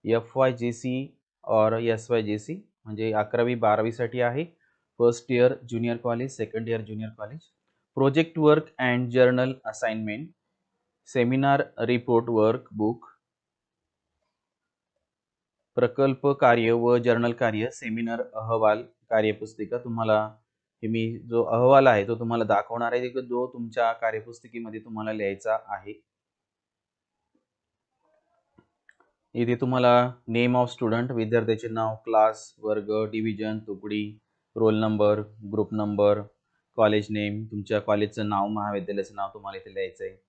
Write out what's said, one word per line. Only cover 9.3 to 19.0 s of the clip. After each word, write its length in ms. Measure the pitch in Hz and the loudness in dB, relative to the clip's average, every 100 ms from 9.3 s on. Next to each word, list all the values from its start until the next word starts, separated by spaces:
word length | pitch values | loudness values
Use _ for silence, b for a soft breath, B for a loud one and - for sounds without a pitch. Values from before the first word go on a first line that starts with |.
| 127 131 | 4 -2
assignment, 760 | 131 110 - 117 110 107 110 165 _ _ _ _ _ _ _ - | -4 -12 -4 -4 -4 -6 -8 -12 _ _ _ _ _ _ _ -6
seminar 580 | 131 120 131 139 139 - - | 0 2 2 2 2 0 -4
report 480 | 113 123 120 117 117 | -2 0 2 2 2
work 400 | 113 110 120 - | 2 4 2 -6
book, 340 | 104 107 117 - _ _ _ _ _ _ _ _ _ _ _ _ _ _ _ _ _ _ _ _ _ _ _ _ _ _ - | -4 -4 -4 -14 _ _ _ _ _ _ _ _ _ _ _ _ _ _ _ _ _ _ _ _ _ _ _ _ _ _ -2
प्रकल्प 520 | 120 - 135 131 143 | 0 2 0 2 -2
कार्य 440 | 139 127 120 113 | 4 4 6 4
व 260 | 117 117 120 | 2 4 4
journal 340 | 120 117 120 | 4 2 0
कार्य, 380 | 117 117 107 120 | 0 -2 -2 -6
seminar 520 | - 123 113 117 117 - | -8 -8 -6 -6 -6 -6
अहवाल 500 | 110 110 113 107 107 117 _ | -8 -4 2 2 2 -4 _